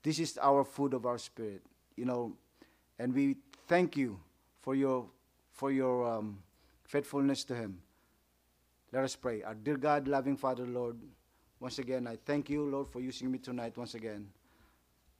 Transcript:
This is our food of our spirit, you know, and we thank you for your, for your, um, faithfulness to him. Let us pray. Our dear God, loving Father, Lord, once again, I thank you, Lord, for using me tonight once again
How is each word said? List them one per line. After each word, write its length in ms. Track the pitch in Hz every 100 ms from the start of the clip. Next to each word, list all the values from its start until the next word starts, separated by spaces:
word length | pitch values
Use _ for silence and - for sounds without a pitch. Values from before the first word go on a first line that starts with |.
This 160 | 156 156
is 180 | 160 -
our 280 | 139 139 135
food 280 | - 139
of 120 | 127 123
our 120 | 120
spirit, 440 | - - 110 98 - _ _ -
you 80 |
know, 320 | 123 123 120 - _ _ - _ _ _
and 140 | 127
we 240 | 127 139 135 - - -
thank 260 | 175 180 147
you 240 | 127 92 - _ _ _
for 160 | - 135
your, 320 | 135 127 120 - _ _ _
for 180 | - 139
your, 340 | 135 131 123 120
um, 320 | 113 107 101 - _ _ _
faithfulness 640 | _ 143 143 139 139 135 -
to 100 | 120
him. 240 | 110 90 - _ _ _ _ _ _ _ _ _ _
Let 140 | 127 135
us 100 | -
pray. 280 | 127 110
Our 120 | - 110
dear 220 | 110 147
God, 320 | 147 147 135
loving 260 | 139 135 135
Father, 300 | 135 127 123
Lord, 320 | 123 120 117 107 - _ _ _ _
once 220 | 127 123
again, 260 | 123 131 120
I 120 | 113 -
thank 240 | 147 139
you, 140 | 147 147
Lord, 240 | 139 139
for 100 | 123
using 320 | 127 127 127
me 60 | 127
tonight 400 | 127 123 117 117
once 180 | 120 117
again 320 | 110 104 104 - _ _ - _ _ _ _ _